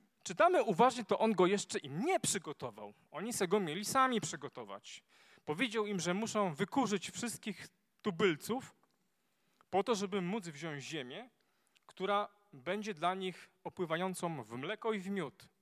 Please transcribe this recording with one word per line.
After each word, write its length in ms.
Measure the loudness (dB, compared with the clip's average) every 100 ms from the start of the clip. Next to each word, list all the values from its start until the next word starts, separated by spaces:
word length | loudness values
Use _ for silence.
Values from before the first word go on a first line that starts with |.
| _ _
czytamy 400 | -10 4 6 6
uważnie, 420 | 4 6 6 4
to 140 | 0 2
On 140 | 4
go 140 | 6 4
jeszcze 320 | 4 -2 -6
im 260 | -6 -4
nie 160 | 0 0
przygotował. 760 | 0 -2 -4 -8 -10 -10 -14 -16 _
Oni 220 | -8 -6
se 160 | 0 2
go 120 | 2
mieli 240 | 2 -2
sami 360 | 0 4 4 2
przygotować. 840 | -2 -8 -10 -12 -12 -12 -14 -18 _ _ -20 -14
Powiedział 420 | -6 -2 0 0 0
im, 140 | 0
że 140 | 2
muszą 400 | 2 2 2 2
wykurzyć 560 | 2 2 2 4 2 -2
wszystkich 580 | -6 -6 -6 -8 -8 -12 _ _ _
tubylców 720 | -6 2 4 4 -2 -6 -6 _ _ _ _ _ _ _ _ _ _
po 140 | 0
to, 100 | 2
żeby 260 | 0 0 -2
móc 280 | -2 -4 -6
wziąć 360 | -8 -8 -8
ziemię, 440 | -6 -8 -8 -10 -16 _ _ _ _ _ -20
która 420 | -6 0 0 0 _ _
będzie 420 | -10 -4 -4 -4
dla 200 | -2 0
nich 360 | 0 -4 -8 -16 _
opływającą 800 | -14 -6 -2 0 0 -2 -4 -4
w 100 | -8
mleko 400 | -8 -6 -4 -2
i 60 | -2
w 120 | -2
miód. 380 | -4 -4 -8 -20 _